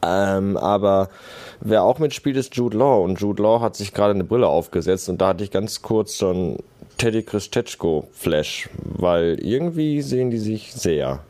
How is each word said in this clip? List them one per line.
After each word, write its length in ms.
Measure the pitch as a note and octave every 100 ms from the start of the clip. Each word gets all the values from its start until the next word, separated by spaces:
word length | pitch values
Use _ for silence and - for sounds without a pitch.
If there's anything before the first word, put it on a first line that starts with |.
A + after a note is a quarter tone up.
Ähm, 540 | E2+ F#2+ G2 G2 G2 G2
aber 500 | F#2 G#2 G2+ G2 G2 - - - - -
wer 220 | - G#2+
auch 160 | F#2+ C3
mitspielt, 360 | D#3 - - C3+
ist 180 | C3 -
Jude 200 | A#2+ G#2+
Law. 240 | C3+ A#2+
Und 200 | F2+ F#2
Jude 200 | G#2 G2
Law 200 | G#2 A#2
hat 160 | A#2 -
sich 160 | G2+
gerade 200 | - G#2
eine 120 | G2+ F2
Brille 220 | A2+ G#2
aufgesetzt 600 | D2 E2+ F#2 D#2+ F#2 -
und 140 | F2+
da 80 | F#2+
hatte 160 | F#2+ G#2
ich 60 |
ganz 300 | - G2+ -
kurz 360 | - A2 G2+ -
so 120 | F#2+
ein 280 | F#2 F2 A#1 - _ - -
Teddy 260 | A#2 A2
Christechko-Flash, 1400 | G#2 G#2 - - A#2 - F2 D#2 - - - D#2 D2+ - - -
weil 560 | - - F2+ F2 E2+ E2
irgendwie 640 | - A#2+ E3+ E3 D#3 D3
sehen 280 | C#3 B2+ B2+
die 100 | A#2
sich 340 | G#2+ A2 -
sehr 460 | B2+ F2+ D#2 C2 C#2 -